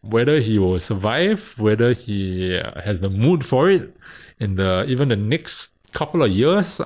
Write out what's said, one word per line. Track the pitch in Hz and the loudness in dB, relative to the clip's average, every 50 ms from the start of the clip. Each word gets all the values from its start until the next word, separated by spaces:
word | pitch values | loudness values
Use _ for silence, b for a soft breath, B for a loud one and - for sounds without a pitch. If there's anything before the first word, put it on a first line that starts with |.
whether | - 104 110 113 120 139 151 156 | -10 -2 0 2 2 2 2 2
he | 120 110 110 104 | 2 2 2 2
will | 95 90 92 87 | 2 2 0 0
survive, | - - 110 95 98 107 117 147 175 202 220 - - - - - | -2 -4 -4 -2 -2 -2 0 0 0 0 0 -2 -4 -12 -8 0
whether | 107 107 107 107 117 120 123 | 2 2 2 4 4 2 2
he, | - - - 104 98 98 92 92 92 92 92 90 87 | 0 -2 -6 -4 -4 -2 -4 -4 -2 -2 -2 -2 -2
uh, | - - - - | -4 -6 -10 -8
has | - 101 104 85 | -6 -4 -4 -2
the | 95 98 | -2 -2
mood | 95 101 117 147 185 160 131 | 0 2 2 2 2 2 0
for | - 135 127 151 185 | 0 0 2 4 4
it | 196 180 - - - B B B B B B B B _ | 2 2 0 -4 -14 B B B B B B B B _
in | - 101 95 | -6 -4 -2
the, | 92 98 95 92 92 - 143 | 0 0 0 0 0 0 -2
even | 131 123 143 135 | 0 0 0 0
the | 117 | 0
next | 101 104 107 147 165 - - - - - - - _ _ _ | 0 0 -2 -2 -4 -4 -4 -6 -6 -6 -8 -12 _ _ _
couple | - - 156 - - 170 143 | -8 -8 -8 -4 0 0 0
of | 107 | 2
years, | 92 98 123 156 185 202 185 170 - - - | 2 2 2 4 2 2 0 -2 -4 -8 -10